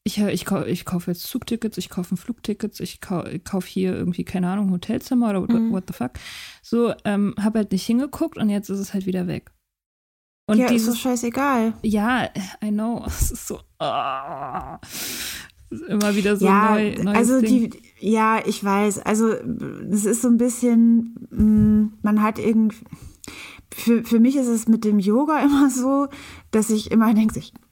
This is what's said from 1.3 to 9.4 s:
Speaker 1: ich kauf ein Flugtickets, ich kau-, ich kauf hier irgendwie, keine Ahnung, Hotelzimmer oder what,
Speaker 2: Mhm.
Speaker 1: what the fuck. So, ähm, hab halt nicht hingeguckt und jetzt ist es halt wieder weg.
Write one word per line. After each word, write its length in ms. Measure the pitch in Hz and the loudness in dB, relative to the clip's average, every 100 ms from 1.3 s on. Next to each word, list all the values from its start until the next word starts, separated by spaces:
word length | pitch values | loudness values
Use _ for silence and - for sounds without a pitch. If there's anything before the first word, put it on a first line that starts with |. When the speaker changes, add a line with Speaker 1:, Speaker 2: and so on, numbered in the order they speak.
| 254 - 226 220 - | -8 -6 -4 -6 -6
Speaker 1:
ich 100 | - | -10
kauf 220 | - 180 | -8 -6
ein 60 | 185 | -6
Flugtickets, 600 | - 233 - 202 214 - | -8 -10 -8 -6 -8 -8
ich 220 | - - | -12 -12
kau-, 240 | - 175 - | -8 -6 -6
ich 180 | 160 | -10
kauf 220 | - 190 185 | -6 -6 -4
hier 300 | 196 185 185 | -2 -2 -2
irgendwie, 280 | 175 175 | -4 -4
keine 260 | 180 190 180 | -6 -4 -2
Ahnung, 180 | 196 196 | -2 0
Hotelzimmer 600 | 180 - 240 - 247 233 | -2 -2 -6 -2 0 0
oder 100 | 196 | 0
what, 80 | - | 0
Speaker 2:
Mhm. 220 | 233 226 | 0 0
Speaker 1:
what 140 | 226 185 | -2 -4
the 60 | |
fuck. 180 | - 247 - - - - - | -6 -8 -8 -16 -18 -18 -18
So, 320 | - 233 233 - | -4 0 0 0
ähm, 300 | 214 202 202 - | -2 0 0 0
hab 140 | 208 220 | -2 0
halt 160 | 208 | -2
nicht 140 | 190 - | -2 0
hingeguckt 500 | 233 294 - 320 - | 0 -2 -4 -6 -2
und 120 | 220 | -2
jetzt 200 | 202 196 | -2 -4
ist 100 | 196 | -8
es 140 | 196 | -6
halt 140 | 196 190 | -6 -4
wieder 180 | 185 180 | -4 -4
weg. 260 | 151 | -6